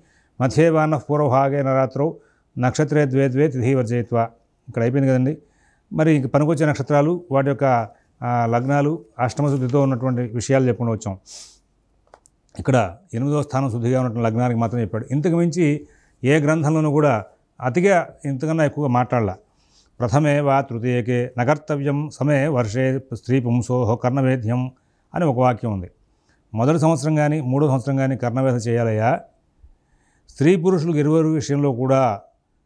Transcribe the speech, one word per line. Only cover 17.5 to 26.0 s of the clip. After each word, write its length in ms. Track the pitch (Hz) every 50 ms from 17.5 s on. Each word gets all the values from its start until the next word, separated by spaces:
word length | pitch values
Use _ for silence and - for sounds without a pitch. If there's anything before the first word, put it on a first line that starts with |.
| _ -
అతిగా 480 | 123 127 120 180 180 202 196 175 - - - - -
ఇంతకన్నా 400 | 143 139 127 156 156 160 160 156
ఎక్కువగా 240 | 139 - 147 147 135
మాట్లాడలా. 460 | 120 123 123 - - 123 107 98 92 - _ _ _ _ _ _ _ _ _ _ _ -
ప్రథమే 400 | 120 110 104 147 156 147 143 147
వా 220 | 147 143 135 139
తృతీయకే 720 | 135 - 117 117 110 127 123 123 113 123 127 120 120 127 - 117
నకర్తవ్యం 680 | 123 117 151 151 - - 151 143 139 147 139 143 151 147
సమే 380 | - - 131 147 147 135 135
వర్షే 520 | 156 147 123 123 104 101 131 131 131 131 135 127 - 120
స్త్రీ 260 | 110 - - 123 135
పుంసోః 560 | 120 120 117 123 113 - 123 127 123 104 117
కర్ణవేద్యం 760 | 113 - 123 127 139 135 131 131 131 107 110 120 123 127 127 - _ _ _ _ _ _ _ -
అని 100 | 160 180
ఒక 120 | 151 123
వాక్యం 360 | 123 127 127 120 104 - 117 104
ఉంది. 180 | 95 90 87 - _